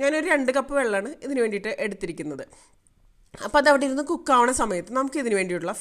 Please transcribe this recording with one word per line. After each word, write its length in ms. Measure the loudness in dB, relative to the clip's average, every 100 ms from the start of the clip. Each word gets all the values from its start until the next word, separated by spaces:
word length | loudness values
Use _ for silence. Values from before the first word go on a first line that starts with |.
ഞാനൊരു 240 | 0 0 2
രണ്ട് 180 | 0 2 0
കപ്പ് 160 | 0 0
വെള്ളമാണ് 300 | 0 0 -4 -10
ഇതിന് 160 | -6 -2
വേണ്ടിയിട്ട് 280 | -2 -2 -6 -4 -4
എടുത്തിരിക്കുന്നത്. 580 | -6 -8 -8 -8 -10 -12 -18 -20 _ _ _ _ _ _ -12 0
അപ്പോൾ 120 | 4
അത് 80 | 6
അവിടെ 120 | 6 4
ഇരുന്ന് 180 | -2 -2
കുക്കാവണ 380 | -4 2 4 6 2
സമയത്ത് 300 | 0 -2 -4 -4
നമുക്ക് 180 | -2 -2
ഇതിന് 140 | -2 0
വേണ്ടിയിട്ടുള്ള 360 | 0 -2 -4 -6